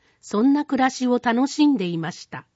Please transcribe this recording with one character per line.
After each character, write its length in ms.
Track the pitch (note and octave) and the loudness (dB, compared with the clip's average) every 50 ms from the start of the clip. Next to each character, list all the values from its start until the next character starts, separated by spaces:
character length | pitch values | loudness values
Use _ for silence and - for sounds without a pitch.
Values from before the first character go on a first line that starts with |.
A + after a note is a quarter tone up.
| _ _ _ _ | _ _ _ _
そ 220 | _ - - G#3 | _ -6 -2 2
ん 100 | A#3+ C#4 | 2 2
な 120 | C#4 D4 D4+ | 2 2 0
暮 180 | - C#4 B3 | -2 -2 0
ら 80 | B3+ C4 | 0 0
し 160 | - - B3+ | -2 -2 -2
を 120 | B3 B3 A#3+ | 0 0 0
楽 240 | - A#3+ - D3 - C#4 | 0 -2 0 0 -2 -2
し 180 | - - D4 | 2 2 2
ん 100 | D4 C4+ | 4 4
で 100 | G3 F#3 | 2 -2
い 120 | F3 E3+ E3 | -4 -4 -6
ま 140 | D#3+ E3 | -6 -8
し 160 | - - - - | -10 -12 -18 -16
た。 180 | - B2+ - _ _ | -16 -16 -18 _ _